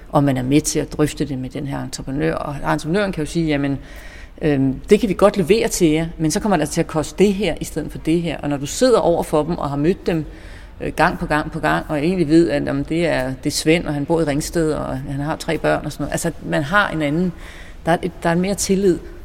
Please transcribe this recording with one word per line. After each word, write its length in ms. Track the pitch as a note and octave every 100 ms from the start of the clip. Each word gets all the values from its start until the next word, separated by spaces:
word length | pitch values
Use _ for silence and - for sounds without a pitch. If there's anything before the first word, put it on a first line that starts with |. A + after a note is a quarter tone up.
| -
Og 120 | D3
man 120 | C#3+ C3
er 60 |
med 180 | B2+ D3
til 180 | - D#3
at 140 | C#3+
drøfte 320 | - D3 -
det 140 | C#3+ C3
med 120 | B2+
den 160 | C3 C#3
her 160 | C#3
entreprenør. 520 | B2+ - C#3+ C3+ D#3+
Og 380 | - - C#3+ D#3+
entreprenøren 400 | D#3 D3+ F#3+ G3
kan 120 | F3+
jo 60 | C#3+
sige, 160 | E3+ D#3+
"Jamen, 320 | C#3+ C#3 C3+ - - - - - -
øhm, 380 | D#3 C#3 C3+ C3+ -
det 100 | G#3
kan 80 | A3
vi 60 |
godt 220 | F3 G3 G3+
levere 320 | D#3 A3 -
til 200 | - E3+
jer, 180 | D#3 E3 -
men 120 | D#3
så 100 | G3+
kommer 160 | G#3 F3+
det 60 |
altså 120 | D3
til 60 | E3
at 60 | D#3+
koste 380 | D#3 D3 -
det 100 | G3+
her 200 | F#3+ G3 C#3+
i 40 |
stedet 280 | E3 D#3+ D3+
for 60 | C#3
det 240 | D#3+ E3+
her." 160 | E3 -
Og 100 | D3
når 80 | C#3+
du 100 | C#3
sidder 320 | - C4 A3
over 240 | E3+ E3+
for 200 | F3 D#3
dem 160 | D3+ F3
og 120 | D3
har 60 | C#3
mødt 300 | D3+ F#3+ -
dem, 180 | E3 D3 - - - - -
øh, 120 | -
gang 260 | - D#3+ -
på 80 | E3
gang 240 | D3+ D#3+
på 100 | D#3
gang, 260 | D3+ E3 -
og 100 | D3+
egentlig 240 | D3+ F#3 D3
ved, 220 | E3 E3+
at, 140 | C#3+
jamen, 220 | C#3 C#3 C#3+
det 180 | D#3+ E3
er, 260 | C#3 B2+ C3
det 60 | D3+
er 40 |
Svend, 320 | - D3+ E3+ -
og 80 |
han 120 | D3 C#3+
bor 140 | E3
i 40 |
Ringsted, 480 | E3 D3 - F3 D#3
og 260 | D3 C3+ -
han 220 | C#3+ C#3
har 160 | D3 D#3
tre 220 | - D3+
børn 260 | D3+ D3+
og 80 | D3
sådan 100 | -
noget. 100 | C#3+
Altså, 200 | - E3+ - E3
man 160 | E3
har 280 | C#3+ G3+ G3+
en 120 | D#3
anden, 300 | D3 D#3 F#3 - - - - - -
der 60 |
er 60 | F3
et, 100 | F3+ -
der 80 | E3+
er 40 |
mere 200 | E3+ F#3
tillid. 440 | G3+ - F#3+ G3+ E3+ - -